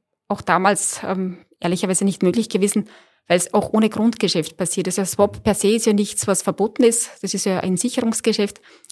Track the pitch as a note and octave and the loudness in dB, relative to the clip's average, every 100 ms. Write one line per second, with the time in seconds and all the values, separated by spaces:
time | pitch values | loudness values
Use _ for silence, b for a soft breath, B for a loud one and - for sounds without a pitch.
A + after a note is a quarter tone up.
0 | _ _ - G3+ - F3 F#3+ G3+ - - | _ _ -8 -6 0 2 4 2 -2 -6
1 | G3+ F#3+ F#3 F3+ _ - F3 E3 F#3 F#3 | -6 -4 -4 -8 _ -6 -2 -2 0 0
2 | G3 - F3+ A3+ A3 G3+ G3 G#3 G3+ B | 0 2 2 2 0 0 2 0 -4 B
3 | B B B F3+ - G#3+ G3+ A3 A3 A3 | B B B 0 2 -2 0 0 0 2
4 | A3+ A3+ F#3+ F3 D#3 - F3+ - F#3 F#3+ | 0 0 -2 0 -4 -6 -6 -2 -2 -2
5 | F#3 - G#3 - A3 G3 G3+ A3+ A3+ G#3 | -4 2 0 2 -2 2 2 2 2 2
6 | G3+ - - F#3+ - - A3 - A#3 A#3 | 0 -4 -2 -2 -2 -2 -2 4 4 4
7 | - - G3 G3 G3+ F#3 F#3+ F3+ B3 - | -6 -8 -6 -4 -2 -2 -2 -2 -2 -2
8 | A3+ - A3+ G#3+ G3+ - B B B | -2 0 -2 0 -2 -4 B B B